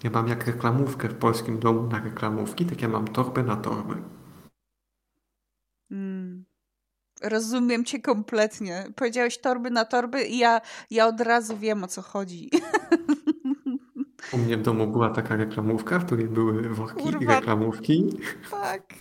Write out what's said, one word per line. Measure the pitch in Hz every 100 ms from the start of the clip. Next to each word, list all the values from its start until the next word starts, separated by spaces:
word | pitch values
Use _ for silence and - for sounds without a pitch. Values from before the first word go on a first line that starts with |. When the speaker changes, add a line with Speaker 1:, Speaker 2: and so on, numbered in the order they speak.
Speaker 1:
Ja | 117
mam | 113 117
jak | 117 120
reklamówkę | 117 120 131 135 - 110
w |
Polskim | - 117 113 - 110
Domu | 117 113 120
na | 107
reklamówki, | 107 - 107 107 107 - 175
tak | 139
ja | 113
mam | 110 107
torbę | 123 123 127
na | 117 107
torby. | 110 110 - - - - - - - _ _ _ _ _ _ _ _ _ _ _ _ _ _
Speaker 2:
Mm. | 196 190 190 185 180 185 _ _ _ _ _ _ -
Rozumiem | 214 220 220 247 240 233
cię | 240 254
kompletnie. | 285 214 208 220 214 - 196 175 196 -
Powiedziałeś | 240 247 240 -
torby | 254 254 247
na | 240
torby | 226 247 233 269
i | - 240
ja, | 233 226 - - -
ja | 220 226
od | 226
razu | 233 240 220 214
wiem, | 214 208
o | 185
co | 190
chodzi. | - 202 185 170 -
<laughs> | 330 320 - - 330 311 302 302 - 262 285 269 247 - 254 - - -
Speaker 1:
U | 120
mnie | 117 110
w |
domu | 117 110 107
była | 117 110
taka | 110 107 110
reklamówka, | 110 110 110 110 - 175
w | 175
której | 113 113
były | 113 113 110 117
worki | 110 110 - 294
i |
Speaker 2:
Kurwa. | 294 -
Speaker 1:
reklamówki. | 262 - 107 110 107 - 165 - - - - -
Speaker 2:
Tak, | 403 392 392 _
Speaker 1:
Tak. | -